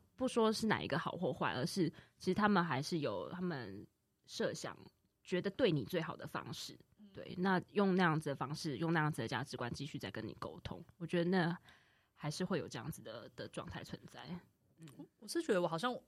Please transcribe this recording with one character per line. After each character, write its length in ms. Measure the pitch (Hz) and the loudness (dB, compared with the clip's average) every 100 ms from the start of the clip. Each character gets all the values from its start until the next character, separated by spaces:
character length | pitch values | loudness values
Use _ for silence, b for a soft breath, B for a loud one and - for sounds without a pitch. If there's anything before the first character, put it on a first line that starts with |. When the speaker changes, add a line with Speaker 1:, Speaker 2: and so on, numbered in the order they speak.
| - | -4
Speaker 1:
不 140 | - 254 | -2 0
说 240 | 240 220 | 4 4
是 160 | 214 220 | 4 4
哪 120 | 147 | 2
一 60 | - | 2
个 100 | 156 | 0
好 140 | - | 0
或 200 | - 170 | 0 0
坏， 200 | 175 139 | 2 0
而 120 | 85 175 | 2 0
是 240 | 196 160 B B - | 2 2 B B -4
其 120 | - | 0
实 40 | |
他 140 | 185 208 | 4 6
们 160 | 196 | 6
还 160 | 170 135 | 4 0
是 200 | 143 170 | 0 0
有 280 | 135 95 69 | 0 -2 -4
他 120 | 180 | -4
们 420 | 180 143 101 98 - _ _ _ - | -4 -4 -6 -10 -14 _ _ _ -8
设 280 | - 180 | -2 -2
想 220 | - - - - _ _ _ | -2 -6 -10 -16 _ _ _
觉 180 | - 180 | -4 -2
得 80 | 196 | 0
对 220 | - 233 | 4 4
你 120 | 151 | 4
最 160 | 104 175 | 2 -2
好 160 | 160 - | -2 -6
的 80 | |
方 300 | - - - | -6 -6 -6
式。 240 | - - - _ _ | -8 -10 -12 _ _
Speaker 2:
嗯。 80 | 208 | -18
Speaker 1:
对， 220 | - - 180 | -12 -8 0
那 220 | 190 185 - | 2 2 2
用 240 | 196 196 185 | 2 4 6
那 80 | |
样 140 | 175 156 | 6 4
子 120 | 151 | 0
的 60 | 139 | -2
方 180 | 131 | -4
式， 240 | 160 160 127 | -4 -4 0
用 140 | 165 | 2
那 80 | 165 | 4
样 100 | 151 | 2
子 120 | 156 | 0
的 40 | 113 | 0
价 160 | 123 | -2
值 140 | 139 - | -2 -4
观 120 | 120 | -4
继 100 | - | -6
续 140 | 139 135 | -6 -6
在 100 | 95 | -6
跟 160 | - | -6
你 120 | 110 - | -6 -8
沟 220 | - 80 | -10 -10
通， 220 | - - 170 - | -10 -10 -12 -10
我 80 | 165 | -2
觉 180 | 175 | 2
得 60 | 170 | 4
那 280 | 190 170 180 b b b b b | 4 2 0 b b b b b
还 160 | - 151 | -8 -4
是 140 | - | -2
会 160 | 180 175 | 0 -2
有 80 | 85 | -2
这 100 | 123 | -8
样 100 | 123 | -8
子 140 | - | -10
的， 260 | 113 113 117 | -10 -12 -12
的 140 | - 107 | -10 -10
状 200 | - 175 | -10 -10
态 140 | - | -10
存 180 | - - - | -10 -12 -14
在。 120 | 123 127 175 - _ _ - | -14 -12 -12 -14 _ _ -20
嗯。 80 | 160 - | -20 -18
Speaker 2:
我， 80 | 294 _ | -20 _
我 80 | 208 | -4
是 160 | 339 | -2
觉 100 | 330 | 2
得 80 | 190 | 2
我 60 | 170 | 2
好 100 | 165 | 0
像， 160 | 247 240 | -2 -4